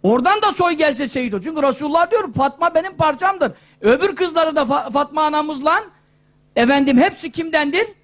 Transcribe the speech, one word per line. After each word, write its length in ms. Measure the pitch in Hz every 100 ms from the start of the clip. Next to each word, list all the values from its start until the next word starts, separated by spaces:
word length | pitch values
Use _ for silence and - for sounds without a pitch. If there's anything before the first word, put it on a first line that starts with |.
Oradan 400 | 190 240 269 415
da 100 | 427
soy 200 | - 349
gelse 360 | 311 311 247 277
şehit 260 | 269 247
olur. 80 | 196
Çünkü 200 | 294 311
Resulullah 480 | 277 262 294 320 349
diyor, 220 | 453 370
"Fatma 420 | 247 269 277 339
benim 220 | 330 370 370
parçamdır." 560 | 311 269 359 392 269 - _ _
Öbür 360 | 202 262 392 -
kızları 400 | 359 320 320 302
da 40 |
Fa-, 320 | 254 285 247
Fatma 300 | 254 285 302
anamızla, 640 | 302 302 302 285 294 349 415 _ _ _ _ _ _ -
efendim, 420 | 240 277 277 247
hepsi 340 | 359 - 320
kimdendir? 540 | 277 330 311 285 339 453 403